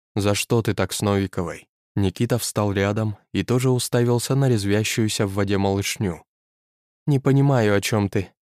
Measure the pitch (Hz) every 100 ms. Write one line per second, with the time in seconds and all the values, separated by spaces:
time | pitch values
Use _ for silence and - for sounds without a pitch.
0 | _ 107 101 101 - 120 110 98 95 -
1 | 104 101 95 - 85 76 - _ _ -
2 | 98 - 120 117 - - 104 98 98 104
3 | 107 101 _ - - 123 127 123 - 127
4 | 120 120 - 135 135 113 98 101 107 -
5 | 110 - 101 98 98 98 98 98 98 -
6 | 101 80 _ _ _ _ _ _ _ _
7 | - 139 143 139 143 131 107 101 - 110
8 | 101 107 90 _